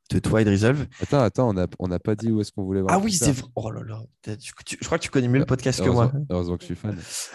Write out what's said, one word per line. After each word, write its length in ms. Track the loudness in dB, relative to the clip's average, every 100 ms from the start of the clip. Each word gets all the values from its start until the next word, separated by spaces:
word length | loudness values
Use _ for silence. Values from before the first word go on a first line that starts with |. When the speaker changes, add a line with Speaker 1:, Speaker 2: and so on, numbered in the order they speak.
| -4
Speaker 1:
de 100 | -2
toi 220 | 2 4
et 40 | 4
de 60 |
Resolve. 360 | 4 4 2 -2 -8
Speaker 2:
Attends, 180 | 0 2
attends, 300 | 2 2 0
on 80 | 2
a, 100 | -2 -4
on 100 | -4
n'a 100 | -2
pas 160 | -2 -2
dit 160 | 0
où 80 | 0
est-ce 140 | -2
qu'on 100 | -4
voulait 180 | -2 0
voir 120 | 2
Speaker 1:
Ah 40 | 2
Speaker 2:
le 60 |
Speaker 1:
oui, 80 | 2
Speaker 2:
concert. 240 | 0 0 0
Speaker 1:
c'est 60 |
vrai. 100 | -4 -8
Oh 140 | -6
là 120 | -8
là, 180 | -10 -12 -16 _
t'as, 160 | -12 -10
tu, 160 | -12 -16 -14
tu, 120 | -10
je 60 | -4
crois 120 | -4
que 60 |
tu 80 | 0
connais 160 | 0 4
mieux 120 | 2
le 60 | 2
podcast 380 | 0 0 0
que 60 | 2
moi. 160 | 4 4
Speaker 2:
Heureusement, 200 | 2 -2
heureusement 260 | -2 -2 -4
que 60 |
je 40 | -6
suis 80 | -8
fan. 220 | -6 -8 -10 -12 -12